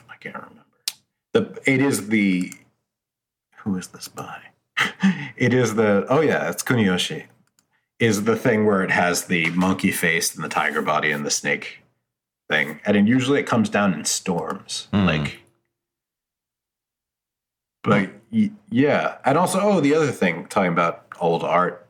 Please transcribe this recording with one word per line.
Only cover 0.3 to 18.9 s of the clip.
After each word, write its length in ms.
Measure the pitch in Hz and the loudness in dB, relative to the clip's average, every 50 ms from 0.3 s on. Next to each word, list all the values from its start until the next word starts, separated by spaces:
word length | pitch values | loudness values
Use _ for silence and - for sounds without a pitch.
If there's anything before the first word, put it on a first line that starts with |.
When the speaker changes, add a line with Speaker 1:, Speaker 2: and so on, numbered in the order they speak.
| - | -14
Speaker 1:
remember. 280 | - - - - - _ _ _ _ _ - - _ _ _ _ _ _ _ - | -16 -16 -18 -20 -20 _ _ _ _ _ -12 -12 _ _ _ _ _ _ _ -2
The, 260 | - 90 - - - - 135 | -2 -2 -2 -8 -4 -2 0
it 100 | 135 131 | 2 2
is 280 | 139 139 113 104 98 104 | 2 0 0 -2 -2 -2
the, 440 | 110 107 101 98 92 90 87 - - - _ _ _ _ _ _ _ _ _ _ _ _ _ _ _ _ _ _ _ - | 0 2 2 2 0 0 -2 -6 -10 -18 _ _ _ _ _ _ _ _ _ _ _ _ _ _ _ _ _ _ _ -10
who 180 | - 107 95 | -6 -4 -4
is 120 | 92 87 - | -4 -6 -10
this 200 | - - - - | -14 -18 -18 -16
by? 320 | - - - - - - - - _ _ _ _ - | -14 -14 -14 -12 -14 -16 -18 -20 _ _ _ _ -2
<laughs> 140 | - - - - - 196 196 165 147 143 123 - | -2 -2 -2 -2 0 0 0 0 0 -6 -10 -4
It 160 | - 123 120 123 | -2 0 2 2
is 200 | 127 120 107 104 | 2 2 2 2
the, 320 | 113 110 104 101 98 95 - | 2 2 4 2 2 2 2
oh 120 | 131 156 | 2 2
yeah, 280 | 160 123 85 73 76 82 | 4 2 2 0 -2 -4
it's 120 | 92 - | -6 -4
Kuniyoshi, 600 | - - 131 117 104 95 92 90 - - 80 80 - - _ _ _ _ _ _ _ _ _ _ _ _ _ - | -2 0 2 2 2 2 2 0 -2 -4 -8 -10 -14 -18 _ _ _ _ _ _ _ _ _ _ _ _ _ 0
is 260 | 120 113 101 104 104 | 0 2 2 2 0
the 120 | 113 110 | 0 0
thing 300 | 110 - 127 110 107 107 | 2 2 2 2 2 2
where 160 | 107 101 95 | 2 2 2
it 80 | 92 90 | 0 0
has 340 | - 98 90 87 87 - - | 0 2 2 0 0 -2 -2
the 240 | - 92 85 82 82 | -2 0 0 0 0
monkey 400 | 85 90 92 95 92 - - 90 | 0 0 0 0 0 2 0 0
face 420 | 82 - 90 85 82 85 - - - | 0 0 0 0 0 0 0 -2 -4
and 80 | 85 80 | -6 -8
the 40 | 76 | -4
tiger 320 | - 82 76 76 73 78 | -2 -2 -2 -2 -2 -2
body 280 | 69 78 76 76 76 76 | 0 0 0 0 0 -2
and 160 | 73 73 73 | -2 -2 -2
the 40 | 69 | -4
snake 500 | - - - 71 71 69 - - - - _ _ _ _ _ _ _ _ _ _ _ _ _ - | -4 -4 -2 -4 -4 -4 -6 -12 -18 -20 _ _ _ _ _ _ _ _ _ _ _ _ _ -2
thing. 300 | 78 76 73 73 76 - - | -2 -2 -2 -2 -8 -6 -2
And 100 | 101 101 | 2 2
it, 100 | 104 101 | 4 4
usually 340 | 110 127 131 123 135 143 131 | 4 4 2 2 2 0 0
it 60 | - | 0
comes 220 | - 135 113 104 - | 0 0 0 2 2
down 240 | - 104 104 98 82 | 0 0 2 0 0
in 100 | 73 - | -2 -4
storms. 840 | - - - - 95 87 82 80 - - - - - - - - - | -4 -4 -4 -4 -4 -4 -4 -4 -6 -8 -10 -12 -12 -12 -12 -8 -2
Speaker 2:
Hmm. 140 | - 104 95 | 0 2 2
Speaker 1:
Like, 340 | 85 78 76 73 67 - - - _ _ _ _ _ _ _ _ _ _ _ _ _ _ _ _ _ _ _ _ _ _ _ _ _ _ _ _ _ _ _ _ _ _ _ _ _ _ _ _ _ _ _ _ _ _ _ | 2 2 0 -2 -6 -8 -12 -20 _ _ _ _ _ _ _ _ _ _ _ _ _ _ _ _ _ _ _ _ _ _ _ _ _ _ _ _ _ _ _ _ _ _ _ _ _ _ _ _ _ _ _ _ _ _ _
but 280 | - 113 104 104 95 90 - - _ - | 0 0 2 2 0 -2 -8 -14 _ -2
y-, 180 | 113 110 104 - - - _ - | 0 2 2 0 -2 -8 _ -4
yeah. 480 | 117 123 147 143 | 0 2 2 2